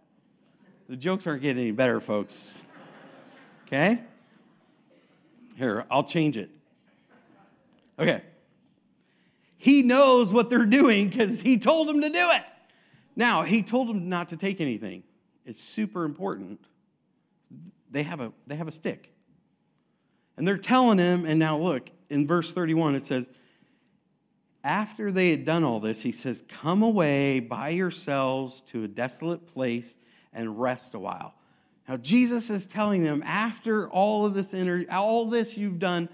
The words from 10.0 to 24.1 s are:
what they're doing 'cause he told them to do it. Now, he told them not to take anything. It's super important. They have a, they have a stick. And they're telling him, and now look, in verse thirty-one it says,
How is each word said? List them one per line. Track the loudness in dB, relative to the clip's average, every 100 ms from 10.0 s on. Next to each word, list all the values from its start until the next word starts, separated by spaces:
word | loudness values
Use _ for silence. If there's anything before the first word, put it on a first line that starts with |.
| 8 8 6
what | 4 4
they're | 4
doing | 6 6 6 6 2
'cause | 0 0 0
he | 2 4
told | 4 2 2
them | 0
to | 0
do | 2 2
it. | 2 0 -18 _ _ _ _ _ -2
Now, | 2 2
he | 2 0
told | 2 -2 -2
them | -4 -4
not | -4 -6
to | -6
take | -6 -4
anything. | -4 -4 -8 -12 -18 _ _ _ -20
It's | -18
super | -12 -8 -6 -4
important. | -6 -6 -8 -8 -12 -16 _ _ _ _ _ _ _ _ _ -20 -20 -20 _
They | -8
have | -8 -8
a, | -10 -12 -14
they | -12
have | -10
a |
stick. | -10 -10 -10 _ _ _ _ _ _ _ _ _ _ _ _ _ -6
And | -2
they're | -2
telling | 0 4 4 4
him, | 4 2
and | 2 2
now | 2 0
look, | -2 -2 -6 -18 -6
in | -2 0
verse | 0 -2
thirty-one | -4 -2 0 0 0
it | -2
says, | -4 -4 _ _ _ _ _ _ _ _